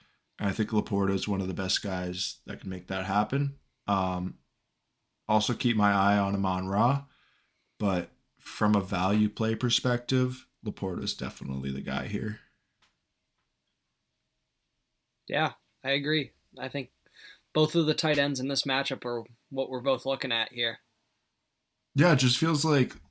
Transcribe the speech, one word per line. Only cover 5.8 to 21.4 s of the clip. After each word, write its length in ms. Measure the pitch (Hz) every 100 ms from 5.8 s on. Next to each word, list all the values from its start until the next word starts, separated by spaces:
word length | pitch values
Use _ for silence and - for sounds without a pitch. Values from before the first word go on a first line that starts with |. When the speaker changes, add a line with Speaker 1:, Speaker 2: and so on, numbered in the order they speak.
| 104
Speaker 1:
eye 260 | 101 101 104
on 180 | 98 98
Amon-Ra, 720 | 95 92 92 101 120 139 - _ _ _ _ _ _ -
but 300 | 101 90 - _ _ _
from 360 | - - 107 104
a 60 |
value 480 | 92 92 92 107 107
play 260 | - 113 110
perspective, 920 | 120 - 127 120 - 131 127 127 - _ 110
Laporta 380 | - 95 85
is 100 | -
definitely 580 | - 65 - 69 67 67
the 100 | 67
guy 260 | - 67 -
here. 320 | 104 110 110 _ _ _ _ _ _ _ _ _ _ _ _ _ _ _ _ _ _ _ _ _ _ _ _ _ _ _ _ -
Speaker 2:
Yeah, 260 | 151 156 - _ _
I 80 | 135
agree. 400 | 143 143 156 131 _ _ 135
I 80 | 127
think 220 | 139 127 _ _ - - - _
both 220 | 151 156 170
of 100 | 156
the 80 |
tight 240 | 151 156 143
ends 220 | 143 131
in 100 | 135
this 140 | 135
matchup 420 | 139 135 139 127 123
are 180 | 120 110 - -
what 200 | 131 131
we're 100 | 127
both 260 | 135 131 135
looking 260 | 135 131
at 180 | 113 110
here. 280 | 120 117 - _ _ _ _ _ _